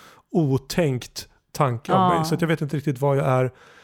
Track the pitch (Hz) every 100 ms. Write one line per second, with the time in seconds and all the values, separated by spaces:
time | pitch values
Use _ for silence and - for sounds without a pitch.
0 | - - _ 202 147 131 - - 160 123
1 | - - - _ _ - 143 117 - 190
2 | 185 170 160 156 165 160 147 147 156 123
3 | 143 139 151 127 127 - - -